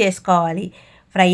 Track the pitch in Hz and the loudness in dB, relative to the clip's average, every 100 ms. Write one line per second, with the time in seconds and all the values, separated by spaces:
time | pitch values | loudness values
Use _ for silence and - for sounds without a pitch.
0 | 311 185 - 175 165 160 - - - _ | -2 -2 0 0 0 -4 -10 -14 -20 _
1 | _ 196 180 | _ 0 2